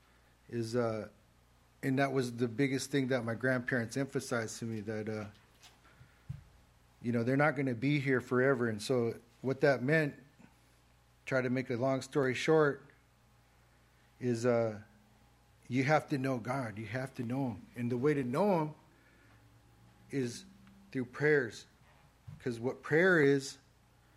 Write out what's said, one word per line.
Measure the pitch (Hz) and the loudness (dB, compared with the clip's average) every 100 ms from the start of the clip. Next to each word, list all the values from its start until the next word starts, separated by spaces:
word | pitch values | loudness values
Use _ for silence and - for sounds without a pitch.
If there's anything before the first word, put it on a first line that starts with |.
| _ _ _ _ - | _ _ _ _ -10
Is, | 117 113 120 | -6 -2 0
uh, | 117 110 101 - _ _ _ _ _ _ | 0 -2 -8 -14 _ _ _ _ _ _
and | 135 131 | -2 0
that | 139 | 0
was | 131 123 | 0 -2
the | 117 120 | -2 -2
biggest | 110 139 131 - | 0 0 0 -2
thing | 143 127 | -2 0
that | 127 | -2
my | 117 | -2
grandparents | 110 131 127 123 131 117 135 | -2 0 0 0 -2 -2 -4
emphasized | 135 135 - 120 110 - | -4 -4 -4 -4 -4 -6
to | 117 | -8
me, | 113 | -6
that, | 101 107 110 | -6 -6 -6
uh, | 107 107 - _ _ - _ - - - _ - - - - _ _ _ _ | -6 -8 -14 _ _ -20 _ -20 -20 -20 _ -16 -16 -16 -20 _ _ _ _
you | 113 | -2
know, | 117 | 0
they're | 117 139 | 2 4
not | 147 135 | 4 2
gonna | 135 | -2
be | 120 131 147 | 0 2 2
here | 135 127 | 2 0
forever. | 120 127 131 131 120 | 2 4 4 4 0
And | 107 | -2
so | - 127 117 110 - _ | -2 0 0 -4 -12 _
what | 123 131 | -6 2
that | 147 127 | 2 2
meant, | 127 160 151 135 - _ - _ _ _ _ _ _ _ | 2 2 0 -4 -18 _ -20 _ _ _ _ _ _ _
try | - 135 | -4 -2
to | 127 | 0
make | 127 123 | -2 -2
a | |
long | 120 135 131 | -2 0 -2
story | 123 151 131 | -2 0 0
short, | 117 - 160 147 135 - - _ _ _ _ _ _ _ _ _ _ _ - | 0 4 4 4 0 -10 -20 _ _ _ _ _ _ _ _ _ _ _ -6
is, | 123 117 120 | -2 0 2
uh, | 117 113 104 107 - _ _ _ _ _ _ - | 4 2 -4 -14 -20 _ _ _ _ _ _ -4
you | 123 | 0
have | 131 156 147 | 2 2 2
to | 147 | -4
know | 131 127 | -2 -4
God. | 104 135 120 101 | -4 -6 -6 -8
You | 110 | -8
have | 127 135 | -8 -8
to | - | -8
know | 117 127 135 | -6 -4 -4
him. | 98 - - | -6 -12 -8
And | 120 | -4
the | 123 | 0
way | 139 | 0
to | 143 | 0
know | 123 139 202 175 | 0 0 2 2
him | 156 147 - _ _ _ _ - - _ _ _ - _ - | -2 -8 -20 _ _ _ _ -20 -20 _ _ _ -20 _ -8
is | 143 120 113 - - - - - | -4 -4 -6 -16 -20 -20 -20 -10
through | 135 120 | -8 -8
prayers. | - 147 147 120 - - _ _ - - _ - - | -2 2 2 0 -8 -20 _ _ -20 -20 _ -20 -10
'Cause | - 117 | -8 -6
what | 120 - | -6 -6
prayer | - 147 185 175 | 0 4 6 6
is, | 143 139 135 - _ _ _ _ _ | 6 4 0 -12 _ _ _ _ _